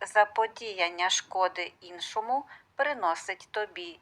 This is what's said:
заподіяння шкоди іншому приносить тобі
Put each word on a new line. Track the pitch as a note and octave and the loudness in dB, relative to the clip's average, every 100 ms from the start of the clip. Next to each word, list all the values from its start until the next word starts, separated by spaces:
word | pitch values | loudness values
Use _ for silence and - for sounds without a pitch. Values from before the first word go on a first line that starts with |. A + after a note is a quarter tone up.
заподіяння | - G#3+ G#3 - A3+ - A#3 F#3 E3+ F3 F3+ | 2 4 4 4 -2 -4 -8 -2 -2 0 0
шкоди | - - F#3+ F#3 F3+ E3+ - | 0 -2 0 0 0 -8 -10
іншому | F3 F3 - A3 A3+ C4+ C#4 - _ - | -18 -14 -2 0 2 0 -4 -14 _ -2
приносить | C#4 C4+ F3+ E3 - F#3 - | 0 2 0 0 -4 -10 -6
тобі | G#3+ G#3 F3+ F3 D#3+ | -4 -4 -6 -12 -14